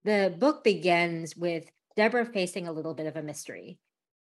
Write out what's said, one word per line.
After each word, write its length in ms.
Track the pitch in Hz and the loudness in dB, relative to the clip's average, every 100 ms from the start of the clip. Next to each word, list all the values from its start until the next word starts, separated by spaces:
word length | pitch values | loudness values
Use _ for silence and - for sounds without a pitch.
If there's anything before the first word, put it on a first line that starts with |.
| 202 | 0
The 280 | 208 190 170 | 2 2 2
book 240 | 269 277 | 2 4
begins 720 | 220 185 175 170 170 165 165 - | 2 2 4 4 2 -2 -6 -4
with 320 | 175 165 - _ _ - | -4 -4 -8 _ _ 2
Deborah 300 | 220 240 233 | 2 2 0
facing 420 | 208 180 202 175 | -2 -2 -4 -6
a 40 | |
little 240 | 156 160 160 | -6 -6 -6
bit 100 | 156 | -6
of 100 | 156 | -6
a 60 | |
mystery. 560 | 151 147 - 95 87 - _ _ _ _ | -8 -10 -12 -14 -16 -20 _ _ _ _